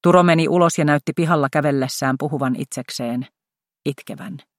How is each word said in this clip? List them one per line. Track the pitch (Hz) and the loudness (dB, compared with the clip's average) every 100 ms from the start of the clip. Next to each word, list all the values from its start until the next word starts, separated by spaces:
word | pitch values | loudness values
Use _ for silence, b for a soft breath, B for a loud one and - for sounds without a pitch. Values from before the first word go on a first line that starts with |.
Turo | 175 180 | 6 6
meni | 175 165 160 | 6 2 2
ulos | 175 170 - | 2 2 2
ja | 147 | 0
näytti | 147 - 160 | 0 -2 -4
pihalla | 165 165 135 | 0 0 0
kävellessään | 151 147 139 131 - 135 135 | -2 -2 -2 -4 -4 -4 -2
puhuvan | 147 139 135 127 | -4 -4 -4 -4
itsekseen, | 139 - 123 - 120 123 131 _ _ _ _ _ - | -6 -10 -12 -10 -6 -6 -8 _ _ _ _ _ -8
itkevän. | 139 - - - 160 _ | -8 -12 -16 -14 -16 _